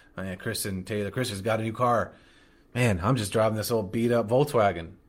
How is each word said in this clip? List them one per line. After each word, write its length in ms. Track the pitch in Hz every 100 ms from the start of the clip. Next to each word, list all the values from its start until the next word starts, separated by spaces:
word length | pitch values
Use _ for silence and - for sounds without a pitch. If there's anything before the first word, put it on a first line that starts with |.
| - -
man, 200 | 95 92
Chris 260 | 127 107
and 220 | 107 95 92
Taylor, 240 | 104 101
Chris 200 | 127 123
has 100 | 98
got 180 | 107 110
a 40 |
new 100 | 113
car. 400 | 110 120 117 92 - - _ _ _ _
Man, 260 | 120 123 92
I'm 140 | 95 131
just 160 | 101
driving 240 | 117 110 110
this 140 | 101
old 200 | 117 95
beat 220 | 110 117
up 160 | 117 104
Volkswagen." 640 | 123 147 120 101 85 82 -